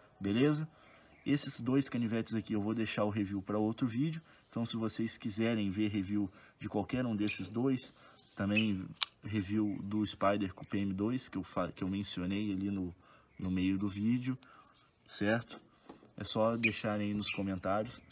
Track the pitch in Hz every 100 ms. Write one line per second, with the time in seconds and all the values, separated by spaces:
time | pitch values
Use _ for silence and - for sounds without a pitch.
0 | - - 98 107 143 151 156 - - -
1 | - - - 143 - - 120 135 135 120
2 | 117 113 110 113 101 107 101 110 107 -
3 | 104 107 98 98 90 104 107 117 127 110
4 | 156 160 - - - - 117 117 110 -
5 | 113 - 117 104 113 113 98 95 107 104
6 | 92 104 98 - - - 107 107 95 123
7 | 127 107 104 - 95 113 135 127 - -
8 | - - - - 98 107 110 95 90 -
9 | - - 104 107 92 107 107 95 98 107
10 | 101 - 98 101 95 - - 101 98 95
11 | 104 127 - 95 87 - 87 - 95 98
12 | 101 - 90 98 107 95 98 98 90 87
13 | - - _ - 92 92 92 95 101 95
14 | 110 123 127 127 - - - - - _
15 | - - 101 117 117 - - _ - -
16 | - - 95 117 110 117 113 104 110 104
17 | 104 104 101 - 98 95 92 101 110 -
18 | -